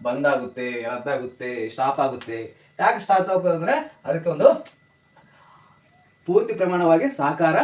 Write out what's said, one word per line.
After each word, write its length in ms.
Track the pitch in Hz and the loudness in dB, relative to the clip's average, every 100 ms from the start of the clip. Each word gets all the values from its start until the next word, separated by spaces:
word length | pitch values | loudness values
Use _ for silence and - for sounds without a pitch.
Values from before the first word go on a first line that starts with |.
ಬಂದಾಗುತ್ತೆ, 640 | 123 127 143 131 123 127 123 | -6 -2 0 0 -2 -8 -8
ರದ್ದಾಗುತ್ತೆ, 1000 | 120 117 123 135 135 127 - 123 120 110 | -6 -6 -8 -4 -4 -6 -10 -10 -8 -8
ಸ್ಟಾಪ್ 300 | - 117 - | -4 -2 0
ಆಗುತ್ತೆ. 540 | 135 127 - 113 113 - _ - | -2 -4 -10 -10 -12 -16 _ -2
ಯಾಕೆ 200 | 185 - | 0 0
ಸ್ಟಾಪ್ 300 | - - - | 2 2 2
ಆಗುತ್ತೆ 200 | 185 175 | 0 0
ಅಂದ್ರೆ 440 | 165 175 285 302 - - | 0 0 -2 -2 -8 -6
ಅದಕ್ಕೆ 240 | 170 165 | -4 -2
ಒಂದು 540 | 151 269 - - - _ _ _ _ _ _ - - _ _ _ _ _ _ - | 4 4 4 -2 -20 _ _ _ _ _ _ -20 -20 _ _ _ _ _ _ 0
ಪೂರ್ತಿ 280 | 190 226 | 2 2
ಪ್ರಮಾಣವಾಗಿ 560 | 180 180 180 170 165 277 | 0 0 2 4 4 2
ಸಹಕಾರ 460 | - 143 151 160 170 | 0 -2 0 2 2